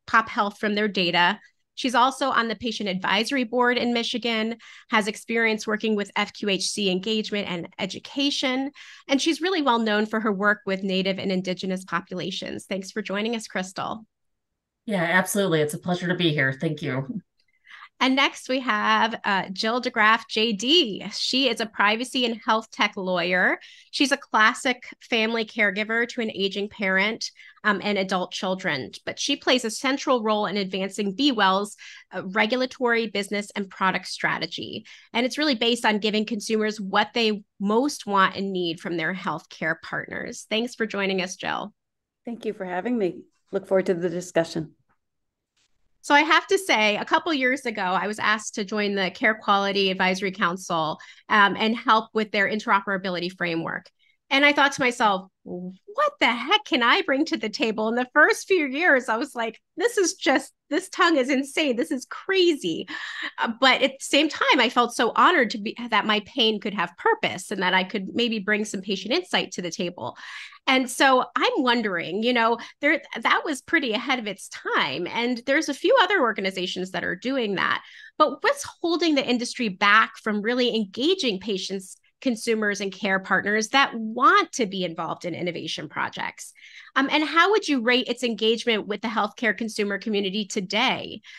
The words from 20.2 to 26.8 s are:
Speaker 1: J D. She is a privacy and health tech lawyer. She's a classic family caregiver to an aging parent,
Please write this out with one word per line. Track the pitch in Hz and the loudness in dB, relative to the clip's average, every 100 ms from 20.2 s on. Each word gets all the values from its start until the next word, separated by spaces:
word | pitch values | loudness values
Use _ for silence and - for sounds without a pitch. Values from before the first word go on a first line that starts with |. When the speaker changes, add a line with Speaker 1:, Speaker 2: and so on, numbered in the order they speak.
| - | 0
Speaker 1:
J | 220 226 | -2 0
D. | 196 247 349 247 185 202 | 0 2 4 2 -4 -8
She | - - 254 269 | -6 -2 0 0
is | 233 | 0
a | 220 | -4
privacy | - 202 226 247 269 | 2 2 2 -2 -2
and | 233 220 | -2 -2
health | - 220 - | 0 0 0
tech | - 208 208 | 0 0 0
lawyer. | 185 180 170 185 214 349 - - - | -2 0 2 2 2 0 -6 -20 -8
She's | - 269 | 0 0
a | 269 | 0
classic | - 226 220 247 262 247 - - - | 0 4 4 4 -4 -4 -8 -16 -4
family | 233 220 226 | 0 0 0
caregiver | 220 233 202 190 214 226 233 | -4 0 0 0 -2 -2 -2
to | 247 | -2
an | 220 | -6
aging | - 196 196 202 | -2 -4 -2 -8
parent, | - | -4